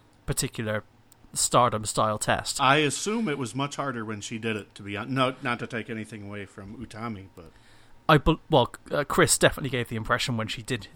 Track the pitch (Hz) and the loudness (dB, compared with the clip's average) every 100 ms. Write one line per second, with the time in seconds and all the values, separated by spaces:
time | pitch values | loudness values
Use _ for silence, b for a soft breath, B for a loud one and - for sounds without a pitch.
0 | b _ - 143 131 - 110 107 - _ | b _ -6 -4 -4 -4 -4 -4 -6 _
1 | _ - - - - 131 120 107 110 - | _ -20 -10 -4 2 4 4 2 -2 0
2 | 110 107 - 113 - - 131 147 147 - | 0 0 0 0 -2 2 4 4 4 0
3 | 202 226 220 143 120 123 139 - 139 120 | -2 -2 -2 -2 -4 -4 -4 -4 -6 -4
4 | 107 104 - 113 113 107 98 - 101 101 | -6 -8 -8 -4 -2 -4 -6 -14 -8 -6
5 | - 131 131 131 131 117 117 117 107 113 | -2 2 2 0 -2 -4 -4 -6 -6 -8
6 | 107 110 101 101 98 - 98 123 113 110 | -8 -12 -10 -10 -12 -14 -14 -12 -12 -10
7 | 117 101 95 - 80 b b b b b | -8 -10 -14 -18 -20 b b b b b
8 | - 151 - - - 147 117 - - - | 4 6 6 0 4 4 4 -2 -4 -4
9 | - - 151 - 143 - 143 123 117 113 | 2 4 4 6 4 4 -4 -4 -4 -4
10 | 107 120 - 113 110 - 110 123 - | 0 0 0 -2 -2 -6 -6 -6 -6